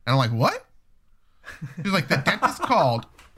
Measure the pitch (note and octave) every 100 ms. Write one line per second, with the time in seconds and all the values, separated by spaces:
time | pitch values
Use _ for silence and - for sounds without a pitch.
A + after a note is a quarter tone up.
0 | - C3+ A#2 A2+ G3+ A#4+ - - _ _
1 | _ _ _ _ - - C#3+ - G3 F#3+
2 | C#3 D#3 D3+ G#3 B3+ - F4 A#3 C#3 A#2
3 | - - -